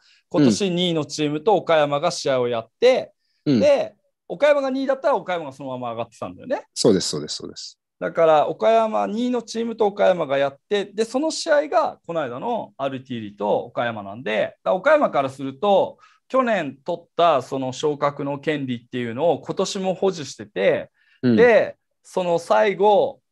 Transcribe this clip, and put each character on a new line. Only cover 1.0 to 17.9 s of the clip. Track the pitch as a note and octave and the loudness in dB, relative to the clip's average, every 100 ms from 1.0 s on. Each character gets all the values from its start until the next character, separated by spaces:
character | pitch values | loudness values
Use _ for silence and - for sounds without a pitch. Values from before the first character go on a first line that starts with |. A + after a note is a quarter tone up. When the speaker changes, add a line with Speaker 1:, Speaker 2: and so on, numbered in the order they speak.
Speaker 2:
チ | C#3+ - | -4 -4
ー | D3 | -4
ム | D3+ | 0
と | A3 | 2
岡 | F3+ D#3 D#3+ | 2 4 2
山 | D3 C#3+ | 2 0
が | E3+ | -2
試 | - C#3+ | -2 -2
合 | B2+ | 0
を | A#2+ | 0
や | A2+ | -4
っ | - - | -6 2
て、 | B3 A#3 - _ _ _ | 2 2 -2 _ _ _
Speaker 1:
う | D3+ | 0
ん。 | G#3+ | 4
Speaker 2:
で、 | D4 C#4 A2+ _ _ _ - | 4 2 0 _ _ _ -12
岡 | F3 D4 | 0 2
山 | D4 | 2
が | C4+ | 0
二 | C4+ | -4
位 | C4+ | -2
だ | |
っ | C4+ | -2
た | D4+ | 0
ら | C4 | 0
岡 | - | -2
山 | F3 | -6
が | C#3+ | -6
そ | A#2+ | -12
の | C3+ | -10
ま | B2+ | -8
ま | A#2+ | -8
上 | A#2 | -8
が | |
っ | A2+ | -10
て | - | -10
た | G2 | -14
ん | |
だ | G2 | -12
よ | D3+ | -8
ね。 | F4 - | -8 -8
Speaker 1:
そ | - B2+ | 0 4
う | |
で | F#2 | 4
す、 | - | 0
そ | - | -6
う | |
で | - | -8
す、 | - | -10
そ | - | -12
う | |
で | - | -16
す。 | - - _ - | -20 -20 _ -10
Speaker 2:
だ | F3 | -6
か | E3 D#3+ | 2 4
ら | D3+ C3+ | 4 2
岡 | D#3 A3 | 0 2
山、 | A3+ A3 G#3+ G3+ | 2 2 -2 -4
二 | G#3+ B3 | -2 -2
位 | |
の | B3 | -4
チ | A3+ A3+ | -6 -8
ー | A#3 | -6
ム | |
と | A3+ G#3 | -2 -2
岡 | G3 F#3+ | 2 2
山 | F3 C#3+ | 2 0
が | C#3 | 0
や | C#3 | -2
っ | - - | -4 -4
て、 | G3+ F#3 | -4 -4
で、 | G3+ | -6
そ | A3 C4 | -4 -2
の | D#4+ | -4
試 | - E4+ | -4 0
合 | D4 D4 | 0 2
が | F4+ D4 - - | 0 0 -4 -8
こ | |
の | E3 | -6
間 | C3 B2 | -6 -6
の | A3 A#3 - - | -6 -6 -8 -8
ア | C#3 | -6
ル | C3 | -6
テ | - | -10
ィ | A#2 | -10
ー | G#2 | -10
リ | G#2 | -6
と | G3+ C#3 | -2 -2
岡 | B2 C#3 | -2 -6
山 | A#2+ A2 | -4 -6
な | G2 | -10
ん | A2 | -10
で、 | F3+ G#3+ C3+ - | -4 -2 -4 -4
だ | F3+ | -4
か | |
ら | |
岡 | F#3 C4+ | 0 2
山 | D4+ G#3+ | 4 2
か | D3+ | 0
ら | C3+ | -2
す | C3+ | -4
る | C3+ C3+ | -10 -2
と、 | G#3 F#3+ B2 - _ _ _ | 2 2 2 -6 _ _ _
去 | B3+ | -2
年 | A#3+ G3 C#3+ - | 0 0 -4 -8
取 | - E3+ | -10 -10
っ | - - | -6 2
た | E3+ C#3 | 4 4
そ | - C3+ | 0 -6
の | C3 | -6
昇 | - D3+ | -4 -4